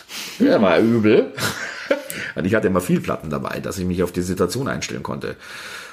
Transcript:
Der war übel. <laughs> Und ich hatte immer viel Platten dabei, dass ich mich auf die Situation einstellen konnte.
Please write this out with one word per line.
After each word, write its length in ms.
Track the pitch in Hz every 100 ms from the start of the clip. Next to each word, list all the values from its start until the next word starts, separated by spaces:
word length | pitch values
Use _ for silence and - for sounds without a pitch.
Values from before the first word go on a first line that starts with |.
| - - - -
Der 220 | 262 170
war 180 | 95 82
übel. 540 | 113 117 104 135 262 - - - - -
<laughs> 520 | - 285 - - - -
Und 100 | 87
ich 100 | 110
hatte 120 | 98
immer 120 | 92
viel 220 | - 175
Platten 280 | - - 80
dabei, 300 | 71 - -
dass 180 | - 95
ich 60 | 90
mich 160 | 87
auf 120 | 87
die 80 | 92
Situation 480 | 90 92 90 123 139
einstellen 340 | 64 - 62
konnte. 320 | - - 52 - - - - - -